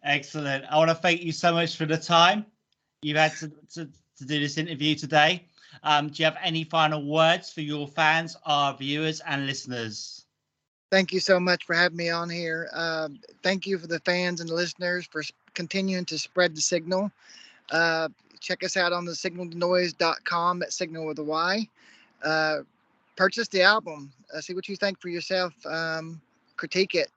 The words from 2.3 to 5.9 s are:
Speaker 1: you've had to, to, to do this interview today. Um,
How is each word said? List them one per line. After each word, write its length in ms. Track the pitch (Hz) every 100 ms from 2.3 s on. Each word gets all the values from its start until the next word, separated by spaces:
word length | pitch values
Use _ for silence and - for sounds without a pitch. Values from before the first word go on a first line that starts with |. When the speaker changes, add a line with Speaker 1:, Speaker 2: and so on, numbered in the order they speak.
| 208 214 _ _ _ _ _
Speaker 1:
you've 160 | 151 151
had 180 | 156 156
to, 140 | 156 143 -
to, 120 | - 156 - _ _
to 80 | 131
do 140 | 151
this 200 | 147 147
interview 340 | 165 151 151
today. 540 | 151 147 151 151 180 _ _ - -
Um, 280 | 143